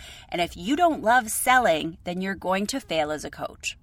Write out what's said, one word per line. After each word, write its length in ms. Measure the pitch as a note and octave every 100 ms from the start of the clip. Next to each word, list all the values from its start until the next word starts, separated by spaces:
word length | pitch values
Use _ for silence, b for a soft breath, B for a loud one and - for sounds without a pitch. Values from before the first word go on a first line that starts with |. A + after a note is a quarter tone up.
| B B B
And 100 | F3
if 160 | E3+ -
you 220 | F3+ D4
don't 260 | F4 A#3+
love 260 | G#3 B3 A3
selling, 680 | - - B3+ A3+ D#3 D#3 E3+ -
then 160 | F3+
you're 140 | F#3+ F#3
going 300 | F3 F#3+ G#3
to 120 | C4+
fail 320 | - D#3+ D3+
as 140 | D3+ -
a 40 |
coach. 480 | - - - - -